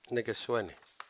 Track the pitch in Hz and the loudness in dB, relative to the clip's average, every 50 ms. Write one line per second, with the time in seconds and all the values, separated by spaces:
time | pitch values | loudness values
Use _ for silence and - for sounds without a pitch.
0 | - - 123 120 110 120 104 - - - 120 113 101 82 - - - - - - | -8 -2 0 0 0 0 -2 -2 0 0 2 2 2 0 -6 -12 -20 -18 -16 -16
1 | - | -16